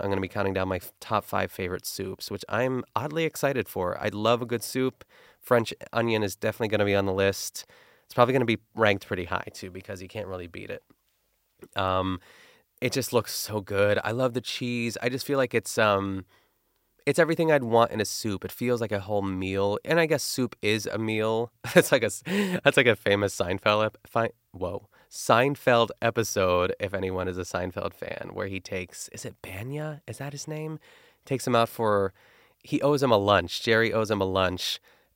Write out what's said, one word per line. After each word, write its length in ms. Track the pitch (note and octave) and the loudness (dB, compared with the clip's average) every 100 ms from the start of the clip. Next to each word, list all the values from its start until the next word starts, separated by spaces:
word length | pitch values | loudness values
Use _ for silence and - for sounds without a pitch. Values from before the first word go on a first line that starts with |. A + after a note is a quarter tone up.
I'm 60 | G2+ | 0
gonna 120 | G2 | -2
be 80 | F#2+ | -2
counting 260 | G#2 G2 | -2 -2
down 140 | F#2+ F#2+ | 0 -2
my 80 | F#2 | -4
f-, 160 | - - | -8 -14
top 240 | - G#2 | -4 -2
five 260 | - G2+ F#2+ | -2 -2 -4
favorite 340 | - F2+ F#2 | -4 -6 -6
soups, 460 | - - F#2+ - - | -8 -8 -8 -8 -10
which 140 | G2 - | -10 -4
I'm 360 | G#2+ C3 B2+ - | -2 0 -2 -4
oddly 300 | G#2+ D3 D#3+ | -4 -4 -4
excited 440 | D#3+ - C#3 C3 - | -4 -2 -2 -2 -4
for. 320 | F#2+ F2+ - | -4 -4 -4
I 80 | G#2 | -4
love 320 | G2+ A2 A#2+ | 0 2 2
a 60 | A#2+ | 0
good 160 | A#2 | -6
soup. 420 | - C3 C3 - _ _ - _ | -4 -2 -2 -4 _ _ -20 _
French 320 | - A#2+ A2+ - - | 2 2 2 -6 -6
onion 300 | A#2 A#2 A2 | -2 2 2
is 120 | G2+ | 0
definitely 340 | - A2 - A2 | -2 -4 -2 0
gonna 180 | G#2+ G2+ | 2 2
be 80 | |
on 100 | G2 | 2
the 80 | G2 | 2
list. 540 | F#2+ G2 F#2+ - - - - _ _ - | 2 2 0 -6 -12 -16 -20 _ _ -2
It's 80 | |
probably 180 | - A#2+ | 4 6
gonna 140 | C3 A#2+ | 4 2
be 140 | G#2+ _ | 0 _
ranked 320 | A2 G#2 G2 - | 2 4 4 -2
pretty 200 | F#2 F2 | -6 -4
high, 220 | F#2+ - | -6 -6
too, 180 | - F#2+ | -14 -14
because 300 | F#2 G2 F#2+ | -14 -12 -14
you 80 | F#2 | -12
can't 200 | G#2+ F#2+ | -12 -10
really 180 | F#2 F2 | -10 -12
beat 240 | F#2 G2 | -14 -12
it. 120 | - _ _ _ _ _ _ _ _ - G2+ | -14 _ _ _ _ _ _ _ _ -10 -2
Um, 440 | F#2+ F#2+ F#2+ F2+ - - - _ _ - | 0 0 0 -4 -10 -20 -20 _ _ -6
it 120 | B2 | -2
just 200 | C3+ - | -2 0
looks 220 | A#2+ - | 0 0
so 260 | - - G#2+ | -6 -6 -6
good. 380 | G2 G2 G#2 G2+ | -2 2 4 2
I 100 | G#2+ | 0
love 200 | A#2 C3 | 0 -2
the 80 | A#2+ | -2
cheese. 560 | - - B2 A#2+ A#2 - | -6 -6 -4 -4 -4 -4
I 80 | B2 | -4
just 160 | C3 - | -4 -2
feel 100 | C#3 | 0
like 160 | B2+ | 0
it's, 240 | A#2 - A#2 | 0 -2 2
um, 480 | G#2+ G2 G2 F#2+ - _ _ _ _ _ _ _ | 4 4 0 -6 -10 _ _ _ _ _ _ _
it's 140 | C#3+ D#3 | 0 4
everything 340 | D#3 E3 D#3+ | 4 4 4
I'd 120 | C#3+ | 4
want 260 | A#2 A#2 A#2 | 6 4 4
in 100 | A2 | 2
a 60 | G2+ | -4
soup. 400 | - A2 F#2+ F#2+ | -4 -4 -4 -6
It 60 | |
feels 280 | - B2 A#2+ | -4 0 0
like 120 | G#2+ | 0
a 80 | G2+ | -4
whole 200 | F#2+ G#2 | -2 0
meal, 580 | G2 F#2 F#2+ G2 G2+ G#2 | 0 -2 -2 0 0 0
and 160 | - E3+ | 0 2
I 60 | D#3+ | 2
guess 160 | D3 | 0
soup 340 | - - A#2+ - | -2 -2 -4 -2
is 240 | G#2 G#2+ G#2+ | 0 0 -2
a 100 | A2 | -4
meal. 560 | A2 G#2+ A2 A2+ A#2+ _ | -2 0 0 0 -4 _
<laughs> 120 | - | 2
It's 180 | F3+ - | 4 6
like 100 | C3+ | 4
a 40 | G#2+ | 2
s-, 160 | - E3+ G3+ F#3+ F3+ | -4 -4 -2 -2 0
that's 140 | C#3+ C#3 | 2 4
like 80 | A#2+ | 4
a 100 | G#2 | 4
famous 400 | G2+ G2+ G2+ - | 2 2 2 -2
Seinfeld 480 | F2+ G2 G#2+ G#2+ | -2 0 2 2
ep-, 140 | G#2+ - - | 0 -4 -6
fi-, 240 | A#2 A2+ - _ | -2 -2 -4 _
whoa. 360 | F2+ F2+ G2+ - _ _ | -8 -6 -8 -12 _ _
Seinfeld 800 | - - A#2 C#3 C#3 C3 A#2 A2+ - | -4 2 4 4 2 4 4 2 0
episode, 720 | A#2 A#2 G#2+ G#2 F#2 F2+ F2+ - | -2 0 -2 2 2 4 2 -2
if 120 | G2 | -4
anyone 360 | G2 F#2+ F#2 F#2 | -4 -4 -4 -4
is 100 | F2+ | -6
a 40 | |
Seinfeld 500 | F2 F2+ F2+ F#2+ F#2 | -6 -4 -4 -6 -8
fan, 380 | - E2+ - F2+ | -8 -12 -10 -10
where 160 | G2 G2 | -8 -8
he 100 | F#2+ | -8
takes, 480 | - F#2+ F#2 - - | -8 -8 -8 -12 -16
is 160 | - | -14
it 120 | - - | -14 -14
Banya? 600 | - F#2 B2 D3 D#3 D3 - | -14 -12 -10 -8 -10 -10 -14
Is 100 | A#2+ | -12
that 140 | C#3 | -12
his 160 | C#3 - | -10 -10
name? 320 | D#3 D#3 D#3 _ - _ _ | -8 -8 -10 _ -20 _ _
Takes 220 | - C3 C3 | -4 -2 2
him 80 | |
out 140 | A#2 A#2 | 2 2
for, 440 | - A2 G2+ F#2+ - _ _ _ _ | 0 2 2 0 -6 _ _ _ _
he 180 | - D3 | -6 0
owes 180 | C#3+ C#3+ | 2 4
him 120 | C3 | 4
a 40 | G#2 | 6
lunch. 460 | G2+ G2 E2+ - | 6 4 4 -2
Jerry 300 | A#2 A2+ A2+ | 2 4 4
owes 180 | A2+ G#2+ | 2 0
him 100 | G2+ | 0
a 40 | |
lunch, 560 | F#2+ F#2+ F#2 F2+ - - _ _ _ | 2 2 2 0 -6 -8 _ _ _